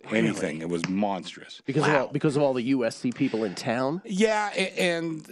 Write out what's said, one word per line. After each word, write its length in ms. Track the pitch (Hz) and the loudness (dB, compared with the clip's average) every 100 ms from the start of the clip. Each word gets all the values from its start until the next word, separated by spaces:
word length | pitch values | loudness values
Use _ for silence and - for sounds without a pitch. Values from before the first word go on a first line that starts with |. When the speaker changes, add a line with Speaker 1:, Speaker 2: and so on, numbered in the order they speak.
| - | -2
Speaker 1:
Really? 140 | 110 | 2
Speaker 2:
anything. 420 | 113 - 90 78 | 2 0 -4 -4
It 80 | 82 | -4
was 180 | 85 82 | -4 -2
monstrous. 760 | 95 104 95 - - - - - | 0 0 -2 -6 -14 -18 -12 -2
Speaker 1:
Because 180 | 139 143 | 2 4
of 60 | |
Speaker 2:
Wow. 100 | 147 | 2
Speaker 1:
all, 40 | - | 2
because 300 | 143 156 139 | 0 2 4
of 60 | |
all 100 | 143 | 2
the 80 | 127 | 2
U 240 | 120 135 113 | 2 2 2
S 100 | - | 0
C 160 | 127 | -4
people 320 | - 135 110 | 0 0 2
in 120 | 110 87 | -2 -2
town? 460 | 135 117 131 175 - | -2 0 0 -2 -4
Speaker 2:
Yeah, 460 | 190 220 214 208 - | 2 2 2 0 -2
a-, 240 | 190 - | -2 0
and, 480 | 180 170 165 160 - | 0 0 -2 -6 -10